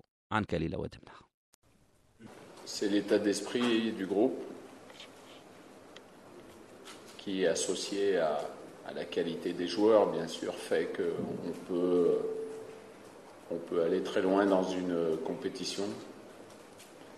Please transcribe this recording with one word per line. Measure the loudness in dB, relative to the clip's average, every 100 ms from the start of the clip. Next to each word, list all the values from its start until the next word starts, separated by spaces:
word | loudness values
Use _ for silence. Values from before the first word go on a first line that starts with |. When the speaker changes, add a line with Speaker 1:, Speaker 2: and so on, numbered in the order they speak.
| -20 _ -4
Speaker 1:
عن | -2
كليلة | 0 0 0 -2
ودمنة. | -6 -10 -20 -20 -20 _ _ _ _ _ _ _ _ _ -20 -18 -20 -18 -10
Speaker 2:
C'est | -2 2
l'état | 2 4 4
d'esprit | 4 0 0 0 4 4 2
du | -2 0
groupe | 4 2 2 -8 -12 -16 -18 -20 -18 -18 -20 -20 -20 -20 -20 -20 -20 -20 -20 -20 -20 -20 -20 -20 -20 -20 -20 -18 -18 -18 -14
qui, | -6 2 2
associé | 2 0 -2 -2 0 2 4
à, | 2 0 -4 -10 -16 -14 -10
à |
la | -8 -4 -2
qualité | -2 -2 -4
des | -2 -2
joueurs, | 4 8 8 6 2
bien | -4
sûr, | -6 -6 -6 -2
fait | 0 0 -2
que | -2 -2 -4 -6 -6
on | -8 -2
peut, | 0 4 6 6 4 0 -4 -6 -10 -12 -16 -18 -18 -20 -20 -20 -18 -8
on | -8 -2
peut | 0 2
aller | 2
très | 2 2
loin | 4 6 6
dans | 4 4 0
une | 0 0 2 0 -2
compétition. | -4 -4 -4 -6 -4 -4 -6 -12 -16 -18 -20 -20 -20 -20 -20 -20 -20 -20